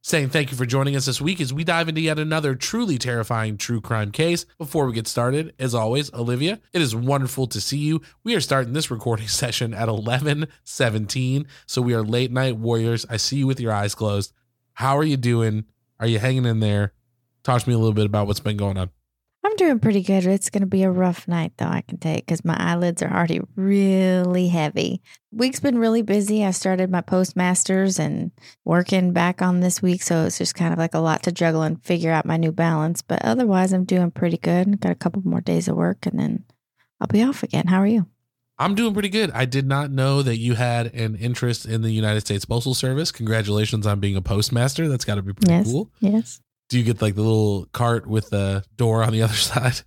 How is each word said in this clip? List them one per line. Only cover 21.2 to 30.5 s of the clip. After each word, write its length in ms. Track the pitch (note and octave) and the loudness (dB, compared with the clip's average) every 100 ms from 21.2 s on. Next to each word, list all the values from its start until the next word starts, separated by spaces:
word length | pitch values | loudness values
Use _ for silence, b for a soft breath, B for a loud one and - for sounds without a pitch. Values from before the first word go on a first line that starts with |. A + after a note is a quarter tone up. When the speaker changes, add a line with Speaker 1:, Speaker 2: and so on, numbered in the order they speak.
| - | -2
Speaker 2:
night, 240 | E3+ D#3+ - | -2 -2 -4
though, 100 | E3 | -4
I 160 | - | -4
can 140 | - F3 | -4 -6
tell 160 | D#3+ | -4
you, 80 | D#3 | -4
'cause 220 | - D#3+ | -2 -2
my 120 | E3 E3 | 0 0
eyelids 440 | F3 E3+ F3 E3+ | 0 2 0 0
are 80 | - | -2
already 300 | F3 E3+ E3 - - | 0 0 0 -4 -2
really 920 | F#3+ G3+ G3 F#3+ F#3 F#3 F3+ F3+ F3+ | 2 4 4 4 4 2 2 2 2
heavy. 520 | E3+ D3+ - - F#3 B B _ | 2 0 -2 -2 -4 B B _
Week's 300 | A3 B3+ C4 | -2 -2 0
been 180 | C#4+ A#3+ | 0 2
really 240 | A3+ A3+ | 2 2
busy. 420 | G#3 G#3 G3+ G#3+ | 2 0 2 2
I 60 | G3+ | 2
started 400 | F3+ F#3+ F#3 F#3 | 0 0 0 0
my 100 | F3+ | 0
postmasters 960 | - F#3 F#3 - F3+ F#3 - F#3+ F#3+ F#3 | 0 0 0 0 2 2 2 2 2 0
and 340 | D3+ D3+ F3 - B B | -2 -2 -6 -8 B B
working 480 | - E3+ F3+ F#3+ F3+ | 0 2 2 2 2
back 280 | F3 F3 F3+ | 2 0 0
on 200 | F#3 F3+ | 0 2
this 200 | F3+ F3+ | 0 0
week, 220 | F#3 F3+ | 0 0
so 220 | - E3 | 0 0
it's 140 | D#3+ - | 0 -2
just 160 | F3 | -6